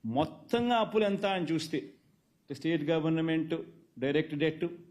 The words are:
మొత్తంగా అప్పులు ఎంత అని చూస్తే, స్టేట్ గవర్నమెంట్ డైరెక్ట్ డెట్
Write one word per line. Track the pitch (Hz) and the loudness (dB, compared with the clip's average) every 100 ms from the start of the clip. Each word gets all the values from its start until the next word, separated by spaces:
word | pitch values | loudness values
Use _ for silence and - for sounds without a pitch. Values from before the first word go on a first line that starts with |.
| 113 | -2
మొత్తంగా | 123 156 - - 240 240 233 | 0 -2 -4 -2 0 2 2
అప్పులు | 208 220 | 2 2
ఎంత | 208 196 202 | 2 2 0
అని | 190 | 0
చూస్తే, | 156 160 156 147 - - _ _ _ _ _ | 0 -2 -2 -6 -6 -18 _ _ _ _ _
స్టేట్ | 139 160 165 147 | -6 0 0 2
గవర్నమెంట్ | 160 156 160 160 160 160 165 - - _ - | 2 2 0 2 0 0 -4 -6 -16 _ -4
డైరెక్ట్ | 131 143 156 | 0 0 0
డెట్ | 147 156 156 175 - - | 0 0 0 -6 -6 -18